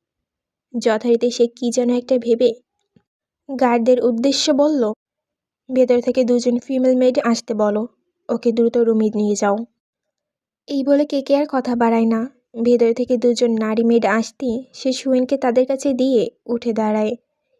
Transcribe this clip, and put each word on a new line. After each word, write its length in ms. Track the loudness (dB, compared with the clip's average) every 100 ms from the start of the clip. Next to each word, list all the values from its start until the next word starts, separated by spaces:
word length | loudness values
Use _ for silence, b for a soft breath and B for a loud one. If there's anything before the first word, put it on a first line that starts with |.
| _ _ _ _ _ _ _ -4
যথারীতি 540 | -2 0 0 0 0
সে 160 | 0 -2
কি 240 | 0 -4
যেন 180 | -2 0
একটা 280 | -2 0 -2
ভেবে 360 | 0 2 2 0 _ _ _ _ _ _ _ _ -12 -2
গার্ডদের 460 | 0 2 2 2 2
উদ্দেশ্যে 480 | 0 -2 0 0
বলল, 400 | 2 2 2 -2 -4 _ _ _ _ _ _ -6
"ভেতর 280 | 0 2 2
থেকে 220 | 0 0
দুজন 360 | 2 2 0 -2
ফিমেল 360 | -4 0 2 2
মেড 240 | 2 2
আসতে 300 | 0 -2 -4
বলো, 340 | -2 0 -2 -6 _ _ _ -8
ওকে 220 | -2 -2
দ্রুত 260 | 0 0 2
রুমে 320 | 2 2 0 0
নিয়ে 200 | -2 0
যাও।" 220 | -2 -2 -6 _ _ _ _ _ _ _ _ _ -8
এই 160 | -4
বলে 220 | 2 2 2
কে 160 | -4
কে 140 | 0 0
আর 100 | 0
কথা 260 | -4 -2 0
বাড়ায় 300 | 2 2 0
না। 240 | -2 -6 _ _ -4
ভেতর 300 | 2 4 2
থেকে 240 | 0 -2 0
দুজন 340 | 0 2 0
নারী 320 | 0 -2 0
মেড 220 | 2 2 2
আসতেই 580 | 0 -2 -8 -6 -6 -10
সে 200 | -6 -6
সুয়েনকে 440 | -4 -2 -2 0 -2
তাদের 280 | 0 0 0
কাছে 280 | -2 -2
দিয়ে 360 | 0 0 0 -2 _ -8
উঠে 280 | -6 -4
দাঁড়ায় 420 | -2 -2 -2 -2 -6 _ _ _